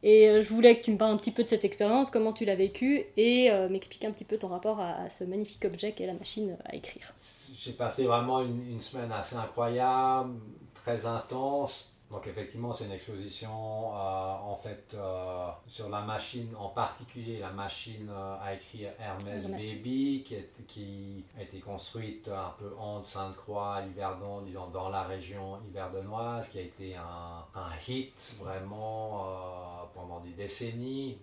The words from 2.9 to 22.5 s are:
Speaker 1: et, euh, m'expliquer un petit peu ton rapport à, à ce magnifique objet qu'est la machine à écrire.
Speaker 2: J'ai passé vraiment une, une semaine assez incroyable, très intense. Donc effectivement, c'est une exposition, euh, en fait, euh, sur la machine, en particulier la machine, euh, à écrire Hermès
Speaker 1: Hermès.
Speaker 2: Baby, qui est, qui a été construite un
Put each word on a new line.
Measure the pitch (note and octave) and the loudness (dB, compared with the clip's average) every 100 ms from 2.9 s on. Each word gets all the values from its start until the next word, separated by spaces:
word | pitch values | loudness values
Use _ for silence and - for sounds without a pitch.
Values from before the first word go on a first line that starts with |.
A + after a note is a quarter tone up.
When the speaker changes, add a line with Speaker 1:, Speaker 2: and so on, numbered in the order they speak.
| C#4+ - - | 4 2 4
Speaker 1:
et, | A3+ B3 B3+ | 6 8 8
euh, | G3+ F#3 | 6 4
m'expliquer | F#3+ - - A3 | 0 -4 -6 -6
un | |
petit | G#3 - | -6 -4
peu | G#3+ | -4
ton | G3 | -2
rapport | F3+ G#3+ G#3+ | -2 0 0
à, | F3+ - | -2 -4
à | F#3 | -6
ce | - | -6
magnifique | F3+ G3 G#3 - G3+ | -4 -2 -4 -2 -2
objet | F3 G#3 | -2 -6
qu'est | G#3+ F#3 | -4 -6
la | |
machine | E3+ - - G#3 F3 - | -4 -6 -4 -4 -4 -8
à | - | -10
écrire. | - - - - - - - C3 | -10 -14 -16 -18 -18 -16 -16 -14
Speaker 2:
J'ai | B2 | -12
passé | A#2 A#2+ - B2+ | -4 -2 2 4
vraiment | A#2 B2 B2+ | 4 4 2
une, | B2 A#2+ B2 | 0 -2 -4
une | A#2 | -8
semaine | - C3+ A#2 | -8 -8 -6
assez | A2 - A#2+ | -6 -6 -6
incroyable, | A2 - A#2+ A#2+ B2+ C3 - - B2+ A#2+ G#2+ - - - | -6 -2 0 4 4 4 4 2 0 -6 -12 -16 -18 -12
très | - A#2 A2+ | -4 -2 0
intense. | A2+ - B2+ C3+ C#3+ C#3+ - - - - | -4 -4 -2 0 2 0 -4 -10 -20 -12
Donc | G#2 G#2+ | -10 -8
effectivement, | F#2 G2+ A#2 A#2+ | -8 -8 -6 -6
c'est | A2 G#2+ | -4 -6
une | |
exposition, | F#2+ - G2+ G2+ - A2 A2 A2 A2 A2 G2+ | -8 -8 -10 -8 -8 -8 -8 -6 -4 -4 -2
euh, | |
en | G2 F#2+ F#2+ F#2+ G2+ G2 | -2 -2 -2 -4 -6 -8
fait, | A2 G2+ - G#2+ | -8 -12 -12 -8
euh, | G2 F#2 F#2 F2+ F2+ E2+ A2+ | -4 -4 -4 -6 -6 -8 -14
sur | - G#2 | -12 -6
la | G#2 | -4
machine, | G#2 G#2+ - B2 A2+ A2 | -4 -6 -6 -8 -8 -8
en | G2 | -8
particulier | - G#2 - A#2+ B2 A2+ A2+ | -2 -4 -4 -14 -12 -8 -8
la | F#2+ | -8
machine, | F#2+ F#2+ - A#2+ A2 G#2 | -8 -8 -8 -12 -12 -10
euh, | G2 G2 F#2+ | -8 -8 -8
à | G2 | -8
écrire | F#2+ - A2+ G2+ - | -10 -12 -12 -12 -10
Hermès | A2 F#2+ G2+ G#2 | -8 -8 -6 -6
Speaker 1:
Hermès. | G2 F#2+ G#2+ | -6 -6 -6
Speaker 2:
Baby, | G#2 A#2 C3 C#3 C3+ | -6 -2 0 2 0
qui | - G#2+ | -4 -10
est, | F2+ - - | -10 -16 -18
qui | G#2+ G2+ G2+ G2 G2 F#2 - | -12 -10 -10 -12 -12 -14 -14
a | |
été | F#2+ G2 | -14 -14
construite | F#2 G2 - A#2 G#2+ - A2 | -10 -10 -10 -10 -8 -10 -8
un | G2 F#2 | -6 -6